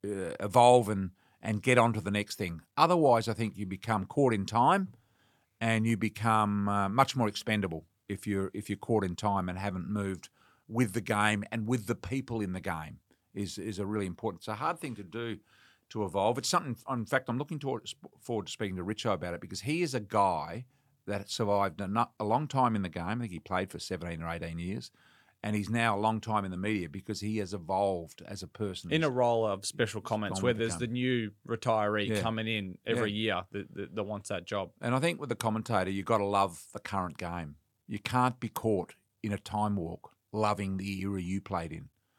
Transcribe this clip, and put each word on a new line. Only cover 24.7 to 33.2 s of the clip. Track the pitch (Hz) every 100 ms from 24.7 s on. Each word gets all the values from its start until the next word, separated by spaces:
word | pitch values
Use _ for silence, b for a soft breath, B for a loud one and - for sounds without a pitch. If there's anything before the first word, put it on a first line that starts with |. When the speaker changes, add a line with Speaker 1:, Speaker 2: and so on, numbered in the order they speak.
| 117 - b b b b b
Speaker 1:
And | 104 107
he's | 98
now | 117 117 101
a |
long | 110 110
time | 113 107
in | 98
the | 90
media | 104 104 82
because | 92 101 101
he | 104 107
has | 92
evolved | 101 82 95 101 90 80 - -
as | 98
a | -
person. | - 104 90 87
Speaker 2:
In | 156
a | 156
Speaker 1:
He's |
Speaker 2:
role | 127 120 117 110
of | 98
special | - - 113 110
Speaker 1:
he's | -
Speaker 2:
comments | 107 101 95
Speaker 1:
gone |
Speaker 2:
where | 123
Speaker 1:
with | 113
the | 113
Speaker 2:
there's | 113
the | 120
Speaker 1:
game. |
Speaker 2:
new | 123 127 123 107 - -
retiree | 113 123 110 104 107 101
Speaker 1:
Yeah. | 104
Speaker 2:
coming | 113 113 110
in | 110 95 90 -
every | 117 110
Speaker 1:
Yeah. | 104